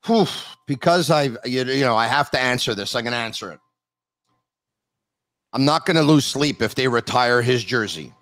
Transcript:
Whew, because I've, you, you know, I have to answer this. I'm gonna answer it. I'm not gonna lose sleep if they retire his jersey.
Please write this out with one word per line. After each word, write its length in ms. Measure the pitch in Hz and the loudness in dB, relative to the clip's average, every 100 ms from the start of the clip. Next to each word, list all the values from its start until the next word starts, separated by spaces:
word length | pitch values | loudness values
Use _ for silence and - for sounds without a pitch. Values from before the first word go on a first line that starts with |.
| - | 2
Whew, 220 | 226 180 - - - - | 2 2 -2 -14 -20 -8
because 420 | 139 - 175 151 | -2 2 2 4
I've, 280 | 156 143 113 | 2 2 -4
you, 220 | 127 127 127 | -4 -4 -2
you 180 | 135 | 0
know, 140 | 135 110 | 2 2
I 100 | 113 | 2
have 240 | 139 143 | 2 0
to 80 | 139 | 0
answer 340 | 127 123 - | 0 0 -2
this. 220 | 104 98 123 | -4 -4 -6
I'm 80 | |
gonna 140 | 117 120 | -4 -4
answer 340 | 113 104 101 | -6 -8 -12
it. 80 | 76 _ _ _ _ _ _ _ _ _ _ _ _ _ _ _ _ _ _ _ | -16 _ _ _ _ _ _ _ _ _ _ _ _ _ _ _ _ _ _ _
I'm 120 | 120 135 | 0 2
not 200 | 160 - | 2 0
gonna 180 | 165 | 2
lose 220 | 151 151 - | 4 4 2
sleep 360 | 135 147 - | -2 -2 0
if 140 | 110 - | -4 0
they 120 | 131 | 0
retire 540 | 120 - 123 123 123 | 0 0 0 2 2
his 220 | 120 127 | 2 -2
jersey. 500 | 113 127 104 82 69 _ | 0 -4 -4 -8 -14 _